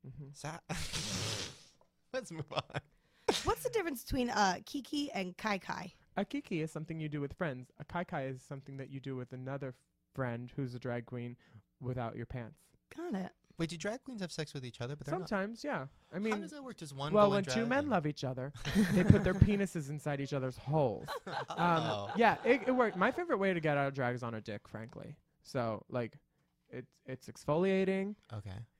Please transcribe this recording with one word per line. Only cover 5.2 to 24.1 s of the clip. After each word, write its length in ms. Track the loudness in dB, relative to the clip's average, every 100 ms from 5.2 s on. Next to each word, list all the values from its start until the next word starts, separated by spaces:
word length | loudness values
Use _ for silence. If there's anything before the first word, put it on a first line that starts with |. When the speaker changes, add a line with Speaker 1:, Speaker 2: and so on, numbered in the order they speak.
| -4 -2
Speaker 3:
Kai 220 | -2 -2
Kai? 340 | -2 -6 -6 -14 _ -4
Speaker 1:
A 80 | -2
Kiki 360 | -4 -2 -2
is 100 | -2
something 280 | -4 -6 -6
you 80 | -4
do 140 | -4
with 100 | -4
friends. 360 | -2 -4 -4 -10 _
A 60 | -8
Kai 180 | -6
Kai 220 | -4 -4 -4
is 160 | -6
something 340 | -10 -12 -10 -12
that 120 | -8
you 100 | -8
do 160 | -6 -6
with 160 | -6
another 420 | -8 -6 -6 -6 -10 _ _ _
friend 380 | -4 -2 -2 -6 -4
who's 180 | -4 -4
a 40 |
drag 260 | -4 -4 -4
queen 320 | -6 -6 -10 _ -20 _ _
without 380 | -6 -2 -4 -4
your 80 | -6
pants. 340 | -6 -8 -14 _ _ _ -10
Speaker 3:
Got 180 | -4
it. 180 | -4 -6 _ _ -6
Speaker 2:
Wait, 120 | -6
do 80 | -2
drag 260 | -4 -4
queens 160 | -8 -8
have 100 | -6
sex 220 | -6 -6
with 120 | -6 -8
each 160 | -6
other? 140 | -6 -6
But 100 | -4
they're 100 | -4
not 120 | -2
Speaker 1:
Sometimes, 340 | -2 -2 -4
yeah. 220 | -4 -4 -4 -12 _
I 60 | -2
mean, 140 | 0
Speaker 2:
How 60 | 0
does 120 | -2
that 120 | -10
work? 120 | -12 -10
Does 160 | -10
one 200 | -4 4
Speaker 1:
well, 120 | 8 8
Speaker 2:
go 20 |
Speaker 1:
when 80 | 6
Speaker 2:
in 60 | 4
Speaker 1:
two 60 | 2
Speaker 2:
drag 60 | 4
Speaker 1:
men 100 | 2
Speaker 2:
and 100 | 4
Speaker 1:
love 160 | 2 2
each 180 | -2 -4
other, 260 | -2 -6 -4 2 4
Speaker 2:
<laughs> 180 | 6
Speaker 1:
they 100 | 6 8
put 180 | 8
their 100 | 8
penises 560 | 4 4 4 0 -2 -6
inside 300 | -6 -4 -4
each 140 | -2
other's 240 | -2 -2 -6
holes. 480 | 0 2 4 0 -4 -8 -6
Speaker 2:
<laughs> 20 | -6 -6
Speaker 1:
Um, 340 | 0 2 4
Speaker 2:
Oh. 260 | 2 -2 -2 4
Speaker 1:
yeah, 180 | 4 4
it, 180 | 4 4 4
it 40 |
worked. 260 | 4 4 4
My 120 | 2
favorite 260 | 2 0 2
way 140 | 4
to 60 | 4
get 160 | 4 4
out 100 | 2
of 60 |
drag 200 | 0 0